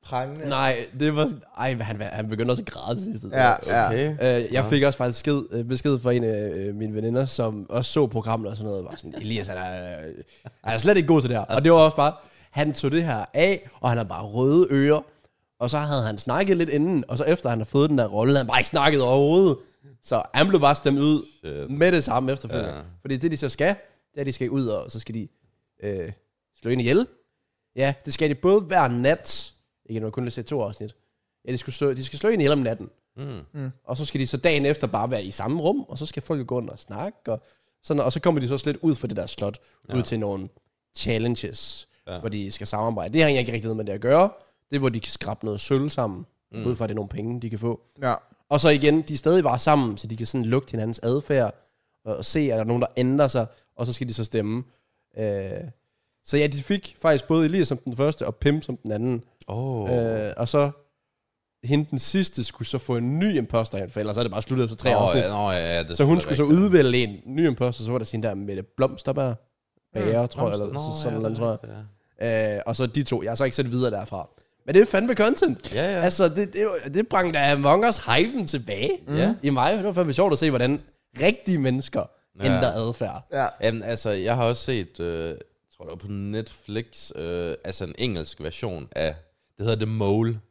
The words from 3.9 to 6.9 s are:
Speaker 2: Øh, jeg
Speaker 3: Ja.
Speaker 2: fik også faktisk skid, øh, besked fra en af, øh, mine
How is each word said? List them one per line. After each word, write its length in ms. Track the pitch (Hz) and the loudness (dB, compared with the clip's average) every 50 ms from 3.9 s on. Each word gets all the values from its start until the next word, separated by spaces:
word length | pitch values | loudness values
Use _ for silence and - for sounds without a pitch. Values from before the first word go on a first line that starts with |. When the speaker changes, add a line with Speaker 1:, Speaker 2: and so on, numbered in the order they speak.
| 101 120 139 151 156 | 2 0 -2 -2 -2
Speaker 2:
Øh, 60 | 151 - 127 123 120 117 | 0 0 2 2 2 0
jeg 60 | 107 120 | 0 -2
Speaker 3:
Ja. 160 | 127 131 107 | -2 0 2
Speaker 2:
fik 120 | 135 143 135 | 2 4 4
også 140 | 139 131 | 2 2
faktisk 220 | - 127 123 120 - | 2 -2 -2 -2 -2
skid, 240 | - 151 147 139 117 - | -2 0 0 0 -2 -4
øh, 140 | - 117 120 | -6 -6 -4
besked 340 | 120 127 123 - 147 139 127 | -2 -4 -2 0 0 0 2
fra 140 | 117 123 123 | 2 2 2
en 120 | 120 120 | 2 2
af, 260 | 113 110 104 107 104 80 | 0 0 -2 -2 -4 -4
øh, 200 | 87 98 101 101 | -4 -6 -6 -6
mine 200 | 104 110 110 | -6 -6 -6